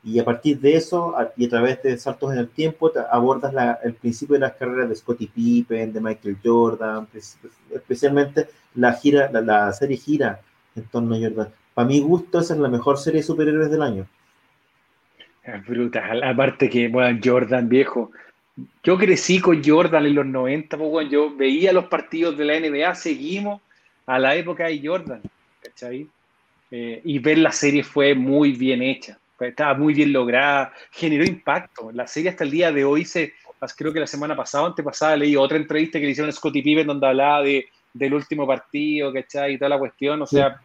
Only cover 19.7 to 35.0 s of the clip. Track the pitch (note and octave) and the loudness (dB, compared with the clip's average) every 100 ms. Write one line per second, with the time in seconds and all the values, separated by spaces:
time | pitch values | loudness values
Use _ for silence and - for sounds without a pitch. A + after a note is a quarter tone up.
19.7 | D#3 E3+ D#3 D3 C#3+ C3+ C3 B2+ D3+ D#3 | 4 4 2 4 2 0 -2 -2 -4 -6
20.7 | D3 D#3 D#3+ D3 C#3+ D3+ C#3 C3+ C#3+ F#3+ | -6 -2 -2 0 0 0 0 0 2 4
21.7 | F#3 F#3 D#3+ - D#3+ E3+ D3 D3 D#3 D#3+ | 2 2 -6 -4 -2 -2 0 -2 0 -2
22.7 | C#3+ E3+ F3+ E3+ C3+ C#3+ F#3+ G3+ G3+ _ | -2 -2 -2 -6 -6 -6 -6 -6 -10 _
23.7 | _ _ _ - B2+ C3 D#3+ E3+ F3+ E3 | _ _ _ -4 0 2 0 -2 -6 -6
24.7 | D3+ C#3+ F3+ D#3+ A#2 - _ _ _ - | -4 -6 -6 -6 -14 -16 _ _ _ -20
25.7 | _ B2 B2+ D3+ _ _ _ _ _ _ | _ -14 -12 -14 _ _ _ _ _ _
26.7 | A#2+ A#2 A2+ E3+ C#3+ C#3 D#3 D#3+ - D3 | -12 -10 -10 -6 -2 2 4 4 2 0
27.7 | C#3+ C#3 D3 C#3 C3+ B2+ C#3+ C#3+ B2 C3 | 0 -2 0 2 2 2 4 4 2 0
28.7 | B2 C3 B2+ - G#2+ _ _ B2 A#2+ D3 | 0 -2 -6 -12 -20 _ _ -10 -2 -2
29.7 | C3+ D3+ D3 D3 C3+ A#2+ B2 C#3+ C#3 C3 | 2 2 4 4 4 2 2 4 2 -2
30.7 | - - - E3 D3 E3 F3 - D#3+ F#3 | -8 -20 -6 -2 2 2 0 -2 -4 -4
31.7 | - A2+ A#2+ A#2+ D3+ F3 F3 D3+ D3+ E3+ | -16 -12 -10 -8 -4 -6 -4 -4 0 2
32.7 | D3 C#3 D3+ E3+ F3 D3+ _ - - C3 | 2 2 2 0 -4 -6 _ -20 -14 -14
33.7 | - D#3 D#3+ C#3+ C#3+ D3+ C#3 C3+ C#3+ E3+ | -8 -6 -4 -6 -8 -6 -6 -4 -2 -2
34.7 | E3+ C#3+ - | -4 -8 -2